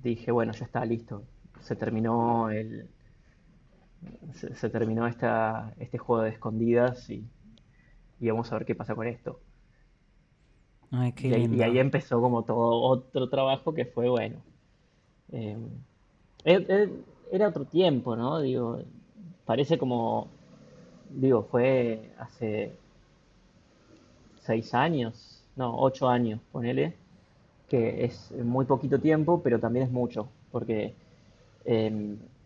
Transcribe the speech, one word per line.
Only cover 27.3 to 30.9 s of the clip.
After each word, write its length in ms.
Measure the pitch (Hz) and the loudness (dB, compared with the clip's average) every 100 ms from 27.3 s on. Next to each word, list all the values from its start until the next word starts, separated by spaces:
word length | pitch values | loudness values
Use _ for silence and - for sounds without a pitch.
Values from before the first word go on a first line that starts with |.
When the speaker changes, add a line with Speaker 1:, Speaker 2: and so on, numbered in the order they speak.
| _ _ _ - | _ _ _ -2
Speaker 1:
que 360 | 131 113 - | 0 0 0
es 280 | 120 - - | -4 -4 -14
muy 320 | - 120 127 135 | -6 -2 0 2
poquito 320 | 131 139 135 | 0 2 2
tiempo, 420 | 156 156 151 170 | 4 2 4 2
pero 160 | 131 113 | 2 2
también 260 | 113 123 127 | 0 0 0
es 60 | |
mucho, 360 | 123 120 117 107 - - | -2 -2 -4 -8 -12 -8
porque, 440 | 120 110 110 107 | -6 -2 -4 -4